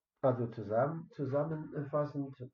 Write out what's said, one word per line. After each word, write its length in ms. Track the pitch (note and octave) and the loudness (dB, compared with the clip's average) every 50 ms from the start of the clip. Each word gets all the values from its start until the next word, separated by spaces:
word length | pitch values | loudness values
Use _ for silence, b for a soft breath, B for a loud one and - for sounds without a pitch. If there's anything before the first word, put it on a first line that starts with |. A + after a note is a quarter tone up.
| _ _ _ _ | _ _ _ _
Also 260 | - C3 B2 A#2+ A#2 | 4 4 4 4 0
zusammen, 600 | A#2+ - A#2+ G#2 G#2 G#2+ A#2 C#3 D3+ E3 E3 E3 - | -2 -4 -6 -2 2 2 4 4 2 0 -4 -8 -10
zusammenfassend, 1200 | - D#3 C#3+ B2 C3+ C#3+ D3+ D#3+ D#3+ D#3 D#3 - - D3 C3+ - D3+ D3 D3 D3 - C#3+ C#3 C#3 C3+ - B2 - | -6 -4 -2 0 2 0 0 0 -2 -6 -6 -6 -6 -6 -4 0 0 0 0 0 -2 -4 -6 -6 -8 -12 -14 -14